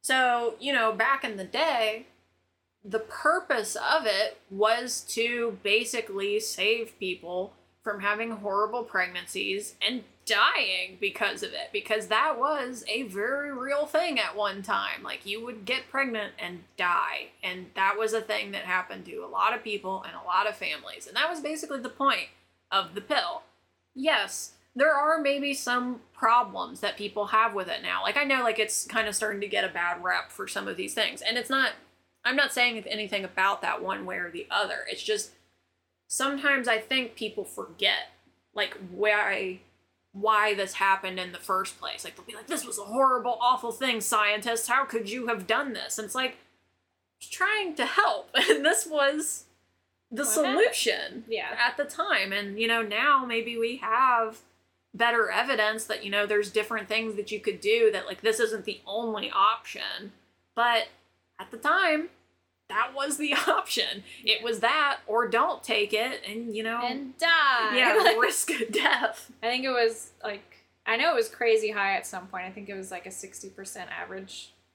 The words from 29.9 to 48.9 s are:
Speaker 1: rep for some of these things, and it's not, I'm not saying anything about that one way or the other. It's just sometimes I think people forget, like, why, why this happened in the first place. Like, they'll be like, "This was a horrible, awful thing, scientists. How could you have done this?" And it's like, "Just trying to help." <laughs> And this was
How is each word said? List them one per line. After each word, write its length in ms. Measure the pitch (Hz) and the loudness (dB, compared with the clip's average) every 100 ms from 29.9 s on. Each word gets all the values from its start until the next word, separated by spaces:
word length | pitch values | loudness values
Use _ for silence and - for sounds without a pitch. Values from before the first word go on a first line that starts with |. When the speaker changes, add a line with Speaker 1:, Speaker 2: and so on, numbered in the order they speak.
| 175 | -2
Speaker 1:
rep 280 | 180 180 170 | -2 -2 -4
for 160 | - 190 | -12 -8
some 200 | 202 196 | -6 -6
of 100 | 175 | -6
these 160 | 196 | -6
things, 280 | - 208 - | -2 -2 -2
and 140 | - 240 | -2 -2
it's 120 | 233 | 0
not, 240 | 269 247 - _ _ _ _ | 0 0 -2 _ _ _ _
I'm 120 | 240 269 | 0 2
not 180 | 277 | 0
saying 240 | 254 240 226 196 | 2 0 0 -6
anything 380 | 214 208 202 | -6 -4 -4
about 380 | 190 190 190 202 | -4 0 2 2
that 180 | 175 - | -2 -2
one 240 | 180 196 185 | -4 -6 -6
way 120 | 185 | -6
or 120 | 180 | -6
the 160 | 170 - | -10 -4
other. 340 | 196 190 156 - | -2 -2 -4 -8
It's 100 | 190 | -8
just 300 | - 214 - _ _ _ _ _ _ _ _ | -2 -2 -4 _ _ _ _ _ _ _ _
sometimes 600 | - 269 277 285 277 247 | -2 -2 0 2 2 2
I 100 | 220 | 0
think 360 | 220 262 240 - | 2 -2 -2 -6
people 280 | 214 - 185 | -6 -6 -8
forget, 640 | - - 160 196 196 - _ _ _ _ | -10 -12 0 0 0 -4 _ _ _ _
like, 220 | 208 190 - 185 | -6 -4 -6 -12
why, 680 | 180 214 208 202 196 190 185 _ _ _ _ _ | 0 2 4 2 -2 -4 -8 _ _ _ _ _
why 420 | 196 214 214 214 | 0 4 4 4
this 200 | 202 190 | 2 -2
happened 460 | - 196 190 190 185 | 0 2 2 0 -6
in 120 | 180 | -8
the 60 | 175 | -10
first 420 | - 185 190 - | -2 -2 -2 -8
place. 240 | 160 - | -10 -10
Like, 120 | 185 - | -12 -14
they'll 100 | - | -16
be 100 | 208 | -16
like, 120 | 226 | -6
"This 180 | 302 247 | -6 -6
was 120 | - | -8
a 40 | |
horrible, 540 | 202 240 269 247 247 226 | -4 4 4 4 0 2
awful 300 | 247 247 240 | 2 2 0
thing, 300 | 226 269 233 | -2 0 0
scientists. 640 | 214 214 208 214 233 226 233 | 2 4 4 2 -2 -2 2
How 180 | 254 262 | 2 2
could 240 | 233 202 | -2 -4
you 180 | 247 233 | -4 -2
have 180 | 226 185 | -4 0
done 260 | 233 285 | 0 0
this?" 240 | 214 - - | -6 -6 -8
And 80 | 208 | -4
it's 100 | 262 | -2
like, 220 | 254 - _ _ _ _ _ _ _ _ | -2 -4 _ _ _ _ _ _ _ _
"Just 120 | - | -14
trying 420 | - 381 427 381 302 | -2 0 2 -2 -2
to 100 | 247 | 0
help." 440 | - 415 - - | 2 2 0 0
<laughs> 180 | 262 - | 2 4
And 160 | 294 294 | 6 6
this 200 | 359 | 2
was 580 | 330 | 0